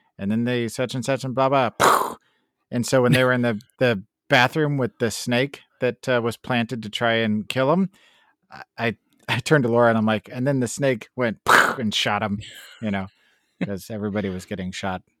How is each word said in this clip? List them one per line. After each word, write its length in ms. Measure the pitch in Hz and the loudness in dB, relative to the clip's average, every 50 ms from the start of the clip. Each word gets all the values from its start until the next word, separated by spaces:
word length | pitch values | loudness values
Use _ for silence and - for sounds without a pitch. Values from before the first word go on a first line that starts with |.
| _ _ _ | _ _ _
"And 140 | - 98 98 | -8 -4 -2
then 140 | 107 113 120 | -2 -2 -2
they 240 | 120 123 123 117 110 | -2 -2 -2 -4 -4
such 260 | - - 127 120 - | -4 -4 -6 -4 -4
and 80 | 131 113 | -6 -2
such 220 | - 135 127 - | -2 -4 -2 -4
and 100 | 131 120 | -6 -2
blah, 140 | 131 135 131 | 0 0 2
blah, 220 | 139 139 127 110 | 2 2 0 0
pow." 440 | - _ - - - - - - - - _ _ _ _ _ _ _ _ _ _ | 0 _ 2 2 4 2 -2 -4 -8 -14 _ _ _ _ _ _ _ _ _ _
And 140 | - 120 113 | -4 -4 -2
so 140 | - - 131 | 2 2 4
when 100 | 123 123 | 6 6
they 140 | 127 127 127 | 4 4 4
were 80 | 127 127 | 4 2
in 80 | 123 | 2
the, 180 | 120 120 113 104 - _ _ _ | 2 0 -2 -2 -8 _ _ _
the 220 | 135 123 117 95 95 _ _ _ _ _ | 2 2 2 0 -4 _ _ _ _ _
bathroom 480 | 143 127 120 - - 160 151 147 147 | 4 4 4 4 2 0 0 0 0
with 200 | 139 127 107 - _ | -2 -2 -4 -2 _
the 120 | 123 110 | -4 -2
snake 480 | - - - - 123 120 131 139 - - _ _ _ _ | -2 -4 -4 -2 0 0 0 -2 -4 -16 _ _ _ _
that, 260 | 131 123 117 - - | -2 -2 -2 -2 -2
uh, 140 | - 127 120 113 | 0 0 0 0
was 140 | 117 110 | -2 -4
planted 460 | - - - 131 120 117 110 131 117 107 | -6 -6 -4 -2 -2 -2 -4 -6 -8 -8
to 60 | 104 | -8
try 260 | 104 - 120 117 113 | -6 -2 0 2 2
and 340 | 113 113 110 107 107 101 - | 2 2 0 0 -2 -2 -4
kill 200 | - 127 131 135 160 | -2 0 2 2 4
him, 160 | 180 196 180 - _ _ _ _ _ _ _ _ _ _ _ | 2 2 -2 -4 _ _ _ _ _ _ _ _ _ _ _
I, 140 | - - - _ _ | -20 -20 -20 _ _
I, 200 | - 117 117 107 - _ _ _ _ _ | -4 -4 -4 -4 -4 _ _ _ _ _
I 120 | - 113 117 | -6 -6 -4
turned 260 | - - 156 151 120 | 0 2 2 4 4
to 40 | 117 | 4
Laura 200 | 117 117 120 117 | 4 6 6 6
and 80 | 113 | 4
I'm 80 | 113 107 | 4 2
like, 240 | 110 110 104 - - | 2 0 0 -4 -8
"And 160 | - 127 123 | -8 -4 -2
then 140 | 139 143 131 | -2 0 0
the 80 | 123 113 | -2 -4
snake 400 | - - 143 135 131 107 - - _ | -4 -2 0 0 0 -2 -6 -14 _
went 260 | - 127 117 98 - _ | -2 -2 -2 -2 -4 _
<laughs> 20 | |
pow 300 | - - - - - - | 4 4 4 4 2 -2
and 160 | - 117 107 101 | -4 -4 -4 -2
shot 300 | - - 113 104 104 110 | -2 -2 0 0 0 0
him," 180 | 104 101 101 107 - - - - - - - | -2 -4 -6 -8 -14 -18 -20 -20 -20 -16 -8
you 100 | - 214 | -6 -4
know, 160 | - 98 95 98 _ _ _ _ _ _ _ _ _ _ - | -4 -4 -6 -8 _ _ _ _ _ _ _ _ _ _ -6
'cause 240 | - 101 92 - - | -6 -6 -8 -8 -10
everybody 380 | 113 104 104 107 95 107 98 98 | -8 -6 -6 -4 -4 -2 -4 -4
was 160 | 92 92 90 | -6 -6 -8
getting 260 | - 107 92 92 90 | -10 -8 -8 -8 -8
shot 300 | 92 - - 98 90 90 - _ _ _ | -8 -6 -6 -6 -6 -8 -10 _ _ _